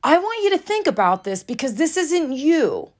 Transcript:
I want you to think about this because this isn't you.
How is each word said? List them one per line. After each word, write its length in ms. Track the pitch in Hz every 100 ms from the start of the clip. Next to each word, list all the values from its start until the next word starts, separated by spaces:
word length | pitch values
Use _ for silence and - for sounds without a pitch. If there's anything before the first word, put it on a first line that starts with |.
I 160 | - 330
want 260 | 392 453
you 60 | 403
to 80 | 381
think 280 | - 427 370
about 380 | 202 185 185
this 180 | 202 190
because 320 | - 233 269
this 220 | 208 320 339
isn't 360 | 330 349 302
you. 580 | 262 285 330 220 95 73 _